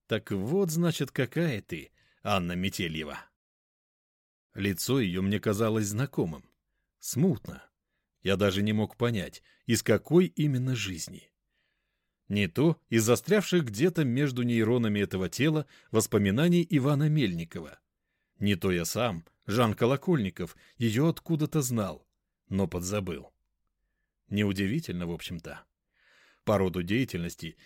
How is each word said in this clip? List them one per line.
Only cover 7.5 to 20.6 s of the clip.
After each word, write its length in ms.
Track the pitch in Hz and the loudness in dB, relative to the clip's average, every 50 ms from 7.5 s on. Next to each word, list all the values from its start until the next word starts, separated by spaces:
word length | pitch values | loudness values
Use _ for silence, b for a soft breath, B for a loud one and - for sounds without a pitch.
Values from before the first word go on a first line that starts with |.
| - - - _ _ _ _ _ _ _ _ _ _ _ | -16 -16 -18 _ _ _ _ _ _ _ _ _ _ _
Я 140 | - 92 98 | -2 0 2
даже 260 | 92 104 101 92 98 | 4 2 2 2 2
не 120 | 101 107 107 | 0 0 0
мог 240 | 107 107 98 - - | 0 0 -2 -2 -2
понять, 440 | 117 120 117 101 85 - - - b b b b b | -2 -2 0 -2 -4 -6 -10 -16 b b b b b
из 160 | - 117 101 | 0 0 0
какой 440 | - - 113 98 - - 147 175 185 | 4 2 2 2 2 4 4 4 4
именно 500 | 165 - - 147 147 131 127 127 131 127 | 4 0 -2 0 0 0 0 0 -2 -2
жизни. 560 | 113 101 98 92 80 - - - 85 - _ _ _ _ _ _ _ _ _ _ _ _ _ _ _ _ _ _ _ _ - | -4 -4 -6 -8 -8 -10 -12 -14 -16 -20 _ _ _ _ _ _ _ _ _ _ _ _ _ _ _ _ _ _ _ _ -2
Не 200 | 101 104 101 85 | 0 0 0 0
то 320 | - - 143 170 156 - _ _ | 2 2 2 2 2 0 _ _
из 140 | 117 113 107 | 2 2 4
застрявших 600 | 113 123 - - - 202 214 185 - 185 175 151 | 4 2 2 2 2 2 2 2 2 0 0 0
где-то 400 | 117 101 101 147 185 170 170 151 | 0 0 0 0 2 2 2 0
между 400 | 127 117 131 147 143 123 123 120 | 2 2 2 0 0 0 0 0
нейронами 560 | 120 120 117 110 107 123 123 117 110 104 104 | 2 2 4 4 4 4 2 2 2 2 0
этого 300 | 101 - - 92 92 87 | 0 0 0 -2 -2 -2
тела 360 | - - 127 160 156 156 b b b b b b | 0 0 2 2 2 0 b b b b b b
воспоминаний 720 | - 113 107 - - 107 101 98 95 123 160 175 175 175 165 170 | 0 0 2 2 2 2 4 4 4 4 4 4 4 4 2 2
Ивана 400 | 165 143 123 143 147 139 151 151 | 2 2 2 2 2 2 2 2
Мельникова. 720 | 151 156 131 98 87 82 82 - - - - - - - _ _ _ _ _ _ _ _ _ _ _ - | 2 2 2 0 0 -4 -6 -8 -10 -12 -12 -12 -16 -20 _ _ _ _ _ _ _ _ _ _ _ -2
Не 180 | 101 101 101 | 0 0 0
то 160 | 85 - 95 | 2 2 0
я 140 | 90 87 85 | 0 0 0
сам, 400 | - - 104 123 120 90 80 - _ _ _ _ - | -2 -2 -2 -2 -2 -2 -6 -10 _ _ _ _ -2
Жан 260 | 101 120 120 110 101 | 0 2 2 2 2
Колокольников, 800 | - 120 117 135 139 - 185 175 143 104 92 - - 90 82 b b | 2 2 2 2 0 0 0 0 2 0 -2 -4 -6 -10 -10 b b